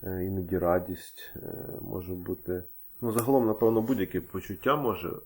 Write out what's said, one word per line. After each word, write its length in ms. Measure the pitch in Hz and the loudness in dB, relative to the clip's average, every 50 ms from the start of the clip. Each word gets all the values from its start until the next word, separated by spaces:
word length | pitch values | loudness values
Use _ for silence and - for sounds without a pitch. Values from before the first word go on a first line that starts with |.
| - | -6
е, 220 | 90 92 92 90 | -4 -4 -2 -2
іноді 320 | 95 95 95 90 90 95 90 | -2 -2 -2 -2 0 0 2
радість, 720 | 85 87 87 92 90 - 90 - - - - - - - - | 4 4 4 4 2 0 -8 -8 -10 -18 -18 -18 -18 -14 -14
е, 40 | - - - - - - - - - | -12 -10 -10 -10 -10 -10 -10 -10 -10
може 320 | - - - 95 90 90 92 | -8 -6 -6 -6 -6 -6 -8
бути, 500 | 90 87 87 92 - - - 90 90 90 - - - - - - - | -8 -6 -6 -8 -6 -4 -4 -4 -4 -6 -10 -18 -20 -20 -20 -12 -4
ну, 100 | - 117 | -2 0
загалом, 360 | 107 117 117 123 139 135 120 110 | 2 2 4 6 6 6 6 4
напевно, 340 | 107 - 117 113 113 113 | 4 6 6 6 6 6
будь-яке 400 | 110 117 135 110 95 87 - 90 | 4 2 2 2 0 0 0 -4
почуття 540 | 87 - - 95 - - 101 - - 131 139 | -4 -2 -8 -8 -6 -6 -10 -2 2 2 2
може 340 | 151 143 120 101 90 87 85 - - - | 4 2 0 0 0 -4 -6 -8 -8 -12